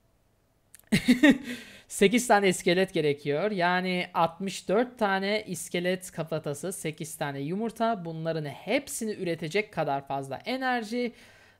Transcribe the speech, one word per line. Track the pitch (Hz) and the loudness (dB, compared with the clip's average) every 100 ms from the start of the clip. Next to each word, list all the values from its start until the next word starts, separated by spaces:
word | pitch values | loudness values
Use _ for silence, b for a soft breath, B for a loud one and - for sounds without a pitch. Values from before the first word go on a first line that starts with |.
| _ _ _ _ _ _ _ - _ | _ _ _ _ _ _ _ -20 _
<laughs> | 190 - 247 294 - - 247 - - - | 2 4 8 8 6 2 -12 -14 -20 -14
sekiz | - 196 240 240 | 2 4 4 4
tane | 208 196 | 6 6
iskelet | 180 - 175 190 | 2 2 2 2
gerekiyor. | 175 151 143 147 143 202 | 2 0 0 -2 -2 0
Yani | 202 175 180 185 180 175 | 0 2 2 0 -2 -2
altmış | 185 165 - 196 - - | 0 0 0 -8 -6 0
dört | 190 247 - | 0 0 -2
tane | 208 190 196 214 - | 0 0 0 -2 -4
iskelet | 185 - 180 175 185 - | -8 -6 -2 0 -2 -4
kafatası, | - 156 160 156 143 180 | -10 -6 -4 -4 -6 -6
sekiz | 190 160 156 156 - | -6 -8 -8 -10 -6
tane | 147 139 | -6 -6
yumurta. | 139 190 226 220 226 226 165 | -6 -4 -6 -2 -2 -2 -6
Bunların | 160 160 160 147 | -6 -4 -4 -6
hepsini | 131 - 254 277 - 220 | -8 -2 -2 -2 -6 -6
üretecek | 208 185 165 165 190 208 | -4 -4 -4 -2 -4 -2
kadar | - 151 139 - | -2 -2 -2 -2
fazla | 139 135 131 | -6 -6 -8
enerji. | - 254 262 247 208 240 240 240 B B B B | -6 -4 -2 -2 -2 -4 -4 -6 B B B B